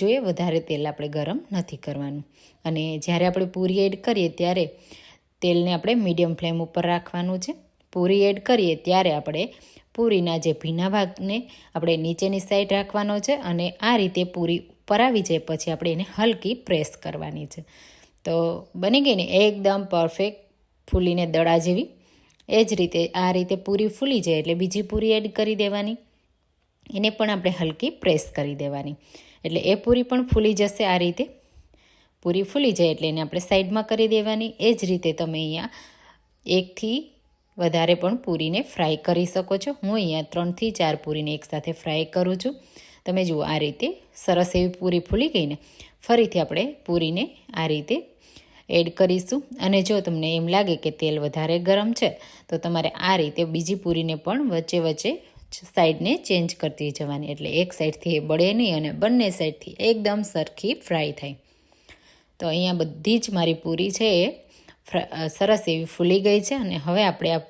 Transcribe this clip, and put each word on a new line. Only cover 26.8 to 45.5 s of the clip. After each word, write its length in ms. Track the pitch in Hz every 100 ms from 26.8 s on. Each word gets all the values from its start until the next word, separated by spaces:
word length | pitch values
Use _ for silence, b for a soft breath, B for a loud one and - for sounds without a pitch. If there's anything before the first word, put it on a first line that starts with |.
| - 196
એને 140 | 214
પણ 200 | 214 214
આપણે 220 | 196 180 175
હલકી 320 | 160 156 269 -
પ્રેસ 220 | 185 156 - -
કરી 220 | 143 143
દેવાની, 320 | 143 139 143 147 B B B B
એટલે 160 | 165 165
એ 140 | -
પૂરી 320 | 196 226 247 247
પણ 180 | 254 254
ફૂલી 220 | 220 214
જશે. 300 | 202 208 202
આ 140 | 202 180
રીતે 260 | 175 175 285 - b b b b b b b b
પૂરી 220 | 175 180 196
ફૂલી 240 | - 254 180
જાય 160 | 170
એટલે 140 | 156 156
એને 120 | 156
આપણે 220 | 156 180 180
સાઈડમાં 400 | 196 185 214 220
કરી 200 | 220 220 220
દેવાની. 360 | 208 214 220 -
એ 80 | 220
જ 60 | 226 185
રીતે 200 | 180 170
તમે 280 | 156 165 156
અહીંયા 320 | 156 160 240 B B B B B _ _ -
એકથી 520 | 180 185 - 220 254 311 _ _ _ _ -
વધારે 380 | 170 165 170
પણ 220 | 175 175 247
પૂરીને 440 | 196 160 160 190
ફ્રાય 420 | 294 - 160 151 165
કરી 220 | 175 175
શકો 200 | 190 185 196
છો. 160 | 285 285
હું 120 | 196 220
અહીંયા 340 | 175 156 151
ત્રણથી 400 | 175 175 180 226 -
ચાર 180 | 160 151
પૂરીને 360 | 151 151 151
એકસાથે 380 | 151 - 151 165
ફ્રાય 320 | 160 165 156
કરું 340 | 160 185 180 185
છું. 160 | 247 277 B B B B
તમે 180 | - 185
જુઓ, 180 | 180 156
આ 160 | 151 156
રીતે 300 | 147 - 277 370 -
સરસ 360 | - - 175 180 180
એવી 160 | 180 -
પૂરી 260 | 185 175 170
ફૂલી 220 | 214 311
ગઈ 120 | 202
ને. 100 | 147